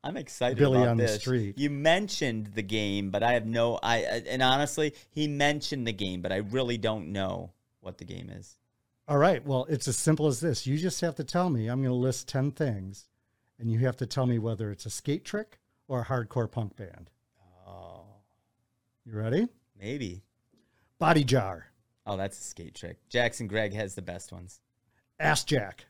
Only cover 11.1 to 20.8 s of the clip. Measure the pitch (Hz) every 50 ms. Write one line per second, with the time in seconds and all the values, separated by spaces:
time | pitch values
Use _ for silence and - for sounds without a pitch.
11.1 | 151 - 147 - - 175 180 180 151 120 110 113 123 131 135 127 127 123 123 131
12.1 | 127 - - - - 135 131 143 139 - 156 135 110 98 95 95 98 - - _
13.1 | _ _ _ _ _ _ _ _ _ _ 120 113 110 113 127 127 120 - 127 113
14.1 | - 139 127 123 120 113 107 117 113 101 113 104 101 - - 110 - - - -
15.1 | 143 185 - - - 208 214 _ - _ _ _ _ _ _ - 135 123 113 -
16.1 | 135 123 113 101 - 123 113 104 - 120 110 98 - - 104 90 - - 85 -
17.1 | _ _ _ _ _ _ 90 92 90 90 92 92 92 90 90 85 90 92 85 101
18.1 | 104 104 _ _ _ _ _ _ _ _ _ _ _ _ _ _ _ _ _ 120
19.1 | 110 107 107 113 123 170 226 240 _ _ _ _ _ 98 98 107 135 147 123 95
20.1 | 87 98 _ _ _ _ _ _ _ _ _ _ _ _